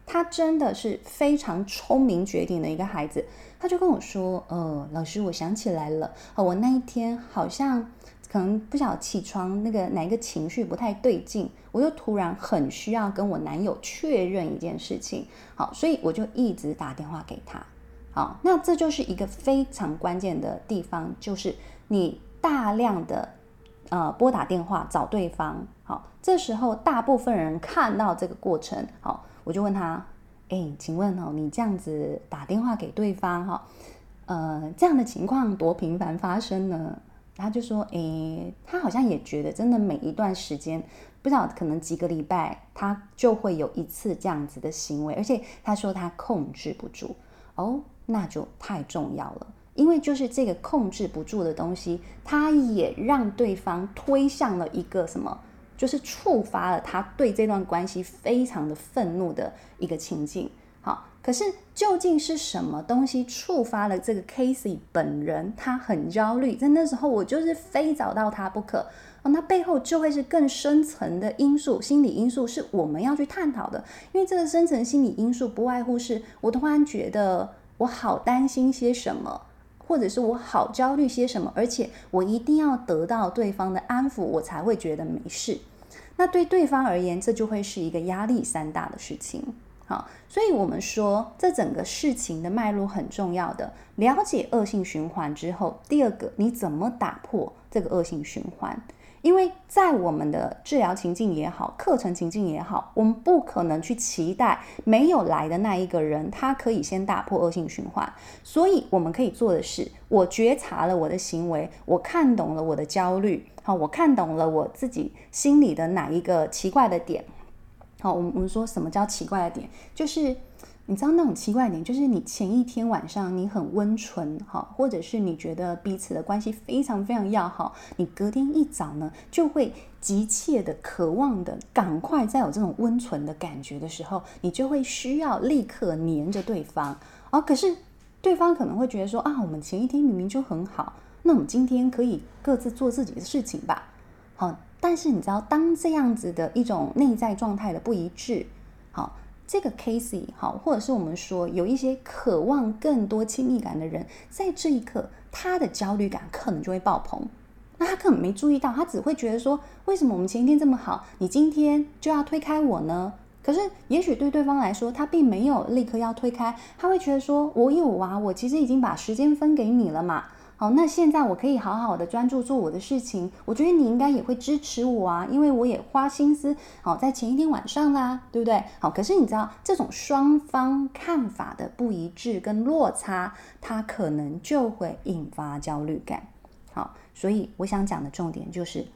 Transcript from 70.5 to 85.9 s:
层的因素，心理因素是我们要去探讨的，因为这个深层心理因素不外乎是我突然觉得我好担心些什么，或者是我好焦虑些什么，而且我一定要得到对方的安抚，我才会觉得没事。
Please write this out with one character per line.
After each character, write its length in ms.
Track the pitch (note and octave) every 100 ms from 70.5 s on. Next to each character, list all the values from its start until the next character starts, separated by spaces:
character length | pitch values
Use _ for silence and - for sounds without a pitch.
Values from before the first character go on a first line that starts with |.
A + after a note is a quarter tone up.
| - C#4+ D4+
层 380 | D4+ - - E3+
的 120 | G#3 -
因 180 | C#4+ D4
素， 240 | C#4 A3+
心 220 | G#3+ C#4+
理 60 | C4
因 200 | - A#3+
素 160 | A#3+
是 220 | A#3+ A3+ -
我 120 | G3+
们 160 | D#3 D3+
要 140 | B3
去 100 | D4
探 280 | C#4 - D#4+
讨 180 | A#3+ -
的， 140 | - - - -
因 100 | F#4
为 60 | F#4
这 80 |
个 100 | F#4
深 220 | D#4+ E4 E4+
层 180 | C4+
心 200 | A#3+ C#4+
理 100 | B3 -
因 160 | A3+
素 160 | A#3+ A#3+
不 160 | G#3
外 200 | B3 B3
乎 120 | A#3+ A#3+
是 240 | A#3+ A3 - -
我 100 | A3+
突 160 | B3 D4+
然 180 | D4
觉 240 | D4 G#3 -
得 420 | G#3 G3 F3+ G3+ - - -
我 80 | B3
好 320 | - A3+ -
担 300 | - B3+ C4+
心 240 | - C4
些 200 | B3+ A#3+
什 220 | A#3+ -
么， 280 | - - - - - - -
或 180 | - D#4+
者 120 | G3+
是 120 | B3
我 140 | A#3
好 380 | A#3+ - F#3+ -
焦 240 | A3+ C4 C#4+
虑 100 | C4+
些 180 | B3
什 160 | B3 G#3+
么， 120 | -
而 100 | -
且 240 | A#3+ - - - -
我 140 | F#3
一 120 | F#3+ A3+
定 200 | A#3+ D4+
要 200 | D4+ B3
得 300 | A#3+ D#3+ E3+
到 240 | A3+ F#3
对 220 | F3+ G#3
方 200 | G3+ F#3+
的 60 | F#3 -
安 240 | B3 C4+
抚， 120 | -
我 200 | F3+ D#3+
才 180 | D#3+ D#3
会 140 | F#3+
觉 220 | A3 E3+ D3+
得 80 |
没 160 | D#3+ D#3+ -
事。 320 | - - - - - -